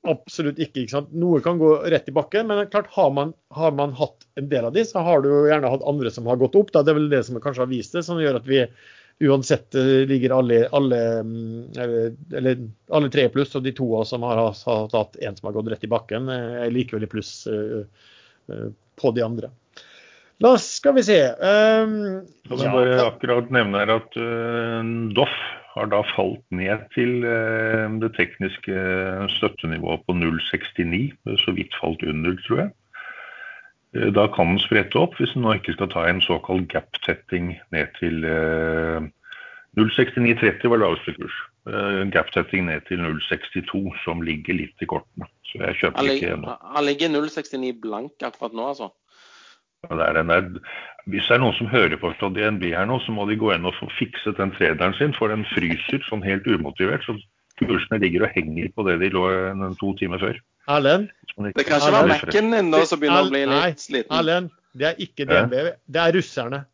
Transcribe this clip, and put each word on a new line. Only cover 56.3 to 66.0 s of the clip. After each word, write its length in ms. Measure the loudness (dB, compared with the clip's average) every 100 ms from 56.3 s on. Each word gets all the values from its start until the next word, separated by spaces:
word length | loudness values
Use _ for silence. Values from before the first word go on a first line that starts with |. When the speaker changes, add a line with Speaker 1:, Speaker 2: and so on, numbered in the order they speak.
| -2 0
Speaker 2:
umotivert. 560 | 0 -2 -2 -2 0 -4
Så 80 | -10 _ _ _ -6
kursene 400 | -2 -2 0 0
ligger 220 | 0 2 0
og 60 |
henger 380 | -2 -4 -6 -6
på 80 | -2 0
det 80 | 0
de 60 | 0
lå 80 | 0 0 0 -2
en, 100 | -4
en 140 | -6 -4
to 140 | -4 -4
timer 180 | -4 -2
før. 220 | -4 -4 _ _ -2
Speaker 1:
Erlend? 460 | 2 4 2 0 _
Speaker 2:
Hvis 140 | -20 -8
man 140 | -4
ikke 80 | -2
Speaker 3:
Det 60 | 0
kan 100 | 2
ikke 140 | 4
være 80 | 6
Speaker 1:
Erlend? 220 | 6 4 2
Speaker 3:
Mac-en 240 | 0 2 2
din 160 | 4
nå 80 | 4 4
som 80 | 2
begynner 240 | 4 4 4
å 20 |
bli 140 | 2 2
Speaker 1:
Nei, 140 | 2 0
Speaker 3:
litt 160 | -4
sliten. 320 | -6 -4 -2 0
Speaker 1:
Erlend, 320 | 2 0 -2 _ _
det 140 | -4 -4
er 160 | -4 -12
ikke 220 | -8 2
D 100 | 2
N 100 | 2
B, 80 | 0
Speaker 2:
Ja. 140 | -2 -6 -6
Speaker 1:
det 160 | 0